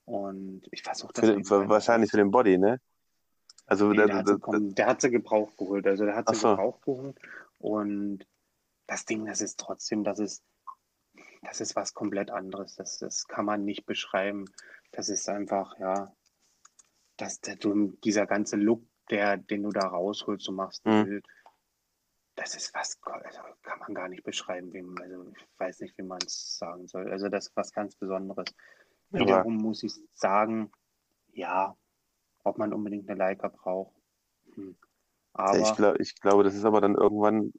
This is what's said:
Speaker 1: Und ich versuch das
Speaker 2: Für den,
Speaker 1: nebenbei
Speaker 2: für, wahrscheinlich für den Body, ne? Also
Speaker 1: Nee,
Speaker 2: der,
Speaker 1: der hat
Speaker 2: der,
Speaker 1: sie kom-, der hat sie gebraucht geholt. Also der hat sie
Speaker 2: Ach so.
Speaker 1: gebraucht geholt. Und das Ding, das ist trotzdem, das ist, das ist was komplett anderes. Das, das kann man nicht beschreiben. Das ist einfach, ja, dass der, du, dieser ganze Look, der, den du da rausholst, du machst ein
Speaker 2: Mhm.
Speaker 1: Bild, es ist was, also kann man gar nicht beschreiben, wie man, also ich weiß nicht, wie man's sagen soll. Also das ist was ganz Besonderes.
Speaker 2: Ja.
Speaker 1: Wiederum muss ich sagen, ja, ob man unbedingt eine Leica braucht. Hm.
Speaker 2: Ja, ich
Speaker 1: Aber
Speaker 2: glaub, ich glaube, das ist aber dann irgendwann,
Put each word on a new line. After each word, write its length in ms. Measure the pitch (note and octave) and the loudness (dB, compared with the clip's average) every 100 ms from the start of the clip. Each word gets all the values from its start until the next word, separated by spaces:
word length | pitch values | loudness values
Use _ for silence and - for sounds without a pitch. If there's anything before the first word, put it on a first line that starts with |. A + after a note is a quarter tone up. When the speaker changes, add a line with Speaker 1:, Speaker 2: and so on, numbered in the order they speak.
Speaker 1:
Und 580 | - G2+ G2 F#2+ F#2+ F#2+ - | -10 -8 -6 -10 -12 -14 -16
ich 100 | - | -12
versuch 280 | - - - | -10 -10 -8
das 120 | - | 2
Speaker 2:
Für 80 | A2 | 4
den, 60 | G2+ | 4
Speaker 1:
nebenbei 240 | - G2+ | 4 4
Speaker 2:
für, 40 | G2+ | 6
wahrscheinlich 420 | G#2+ A2+ A#2 G#2+ | 4 6 4 6
für 60 | G#2+ | 6
den 140 | G2+ | 6
Body, 280 | A#2+ A2+ F#2 | 6 6 6
ne? 220 | G2+ C3 _ _ _ _ _ _ _ - - | 6 2 _ _ _ _ _ _ _ -10 -2
Also 220 | G2 G#2 | 2 4
Speaker 1:
Nee, 80 | G#2 | 6
Speaker 2:
der, 100 | G#2 | 4
Speaker 1:
der 100 | G2 | 4
hat 100 | G2 | 2
Speaker 2:
der, 60 | |
Speaker 1:
sie 60 | G#2 | 2
kom-, 340 | - G#2+ G2+ | 2 -2 0
der 120 | G2 G#2+ | 0 2
hat 140 | C3+ | 2
sie 100 | C#3 | 2
gebraucht 460 | A#2+ - A2 G#2+ - | 0 2 0 0 -6
geholt. 300 | F#2+ G2+ G2 | -4 0 2
Also 180 | G2 | 2
der 120 | G#2 G#2+ | 0 0
hat 120 | A2+ | 0
sie 60 | |
Speaker 2:
Ach 60 | A2+ | 2
so. 100 | A2+ | 4
Speaker 1:
gebraucht 320 | G2 G#2+ - | 4 2 -2
geholt. 360 | - B2+ C#3 - - - - _ | -6 -4 -6 -14 -18 -18 -20 _
Und 680 | - G#2+ G#2 G2+ G2+ G2 - _ _ _ _ _ - | -4 -2 -2 -4 -4 -6 -12 _ _ _ _ _ -10
das 180 | G2+ - | -8 -6
Ding, 180 | A2 | -6
das 160 | G#2+ G2+ | -6 -6
ist 180 | G2 - | -6 -8
trotzdem, 440 | - F#2+ - G#2+ | -10 -8 -4 -2
das 140 | G2+ G2+ | -2 -2
ist, 240 | G2+ - _ _ - - _ _ _ - - - | -4 -8 _ _ -20 -20 _ _ _ -20 -20 -20
das 180 | - - | -14 -10
ist 160 | A2 - | -8 -6
was 180 | G2 | -6
komplett 360 | - G#2 G2 G2+ | -6 -4 -4 -4
anderes. 440 | G2+ F#2+ G2 F#2+ | -6 -8 -10 -12
Das, 240 | - F#2+ - | -12 -12 -10
das 280 | - - - | -8 -8 -8
kann 180 | - G#2 | -4 -2
man 180 | G#2 | -2
nicht 220 | G2+ G2 - | -4 -6 -6
beschreiben. 600 | G2 - F#2+ G2 G2+ F#2+ - - - _ | -8 -4 -2 -2 -4 -10 -16 -20 -20 _
Das 180 | - G2 | -10 -6
ist 200 | F#2+ - | -6 -4
einfach, 500 | G2+ G2 G2 F#2 - | -4 -2 -2 -4 -6
ja, 340 | F#2+ G2 G2 _ _ _ _ _ _ _ _ _ _ - | -2 -2 -4 _ _ _ _ _ _ _ _ _ _ -12
dass 240 | G2 - | -10 -10
der, 160 | - G2 | -12 -4
du, 360 | G#2+ G2+ G2+ - | 0 0 0 -2
dieser 220 | A2+ G#2 G2 | 0 0 0
ganze 300 | G2+ G#2 G#2 | -2 -2 2
Look, 260 | G#2 A2+ - _ - | 2 2 -4 _ -4
der, 280 | G#2 G2+ G2 | 0 0 0
den 260 | - G#2 | -2 -4
du 80 | G#2 | -2
da 160 | G2+ F#2+ | -2 -2
rausholst, 600 | F2+ G2 G#2 - G2+ - | 0 -2 -4 -4 -6 -6
du 40 | |
machst 320 | F#2+ F#2+ - | -6 -8 -4
ein 140 | A2 G#2+ | 2 4
Speaker 2:
Mhm. 60 | |
Speaker 1:
Bild, 220 | G2 G2+ - _ - _ _ _ _ _ _ _ _ - | 2 -4 -12 _ -20 _ _ _ _ _ _ _ _ -12
es 120 | - - | -10 -10
ist 180 | - | -10
was, 240 | - - - | -8 -8 -10
also 380 | - - - - - - | -12 -12 -12 -16 -18 -16
kann 160 | - - | -14 -12
man 160 | - | -10
gar 140 | G2 F#2 | -8 -8
nicht 160 | F#2 | -10
beschreiben, 480 | - - - F2+ F2+ | -8 -8 -6 -8 -10
wie 100 | F#2 | -14
man, 180 | F2+ F2+ | -14 -14
also 300 | F2+ F#2 F2+ - | -14 -16 -18 -20
ich 100 | - - | -18 -8
weiß 220 | F#2 - | -8 -8
nicht, 160 | F#2+ - | -14 -12
wie 60 | |
man's 560 | F#2+ F#2 - - - - | -10 -8 -8 -10 -10 -10
sagen 300 | F2 F2 F2+ | -10 -12 -12
soll. 220 | F#2 G2 | -10 -6
Also 160 | F#2+ G2 | -4 -2
das 200 | G2 - | -4 -4
ist 80 | - | -8
was 160 | G2 | -6
ganz 220 | - G2+ | -6 -8
Besonderes. 580 | - F#2+ F#2+ G2 G2 F2+ _ - _ _ _ _ | -8 -6 -6 -6 -10 -12 _ -20 _ _ _ _
Speaker 2:
Ja. 80 | - | 0
Speaker 1:
Wiederum 360 | G2+ F#2+ G#2 A2 | 4 4 4 0
muss 260 | A2 G#2 | -2 -4
ich 80 | G#2+ - - | -8 -10 -20
sagen, 600 | - G2 G2+ A2 A2+ G#2 _ _ _ _ _ _ | -2 2 4 2 0 -6 _ _ _ _ _ _
ja, 440 | - F2 F#2 F#2+ - _ _ _ _ _ _ | -10 -2 0 0 -4 _ _ _ _ _ _
ob 160 | G2+ - | -4 -2
man 140 | G#2+ | -4
unbedingt 360 | G#2 G#2 G#2 F#2+ | -4 -6 -8 -8
eine 100 | F#2+ | -2
Leica 300 | F#2+ G2 G2 | -2 -2 -6
braucht. 460 | - F#2 F#2 F#2+ _ _ _ _ _ _ | -8 -6 -6 -6 _ _ _ _ _ _
Hm. 220 | - F#2+ - _ _ _ _ _ - F#2+ | -16 -16 -16 _ _ _ _ _ 0 4
Speaker 2:
Ja, 60 | F#2+ | 4
ich 160 | G#2+ | 4
Speaker 1:
Aber 0 | |
Speaker 2:
glaub, 260 | G#2+ G2+ - | 4 4 4
ich 180 | - - | -2 0
glaube, 240 | G2+ G2+ | 6 6
das 100 | G2 | 6
ist 100 | G2+ | 4
aber 160 | G#2+ G#2+ | 4 6
dann 140 | G2+ | 4
irgendwann, 580 | G2+ G2+ G#2 G#2 A2 G#2 | 6 4 6 4 4 0